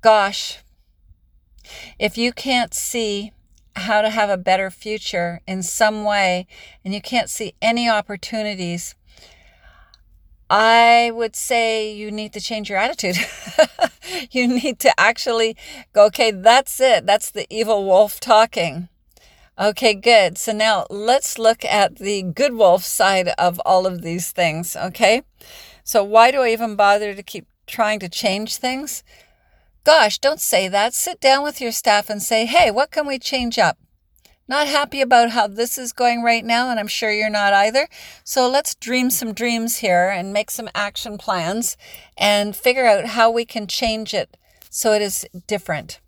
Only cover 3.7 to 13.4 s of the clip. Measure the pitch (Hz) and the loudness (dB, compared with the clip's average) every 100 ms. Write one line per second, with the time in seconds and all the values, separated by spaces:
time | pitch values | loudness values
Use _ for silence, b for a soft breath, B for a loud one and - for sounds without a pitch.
3.7 | - 190 214 214 220 208 190 180 185 190 | -12 -2 0 0 0 0 0 0 0 0
4.7 | - 214 214 - 185 175 170 - 190 185 | -8 -10 -8 -6 -4 -4 -8 -10 -8 -6
5.7 | - 214 214 208 202 190 180 180 B B | 0 0 0 -2 0 0 -2 -6 B B
6.7 | B 185 202 - 247 - - 208 - 220 | B -10 -10 -4 -4 -4 -6 -10 -4 -2
7.7 | 233 240 214 208 202 - 226 214 196 175 | 0 0 -2 -2 -12 -10 -8 -6 -6 -6
8.7 | 170 - - _ b b b b b b | -8 -10 -18 _ b b b b b b
9.7 | b b b _ _ _ _ _ 202 220 | b b b _ _ _ _ _ 2 4
10.7 | 233 233 233 233 226 226 - - 240 226 | 6 6 6 2 -2 -6 -6 -4 0 0
11.7 | 220 214 208 214 214 214 208 - 220 202 | -2 -6 -8 -10 -10 -10 -12 -8 -8 -6
12.7 | 196 226 339 196 180 - - | -4 -4 -4 -4 -4 -6 -10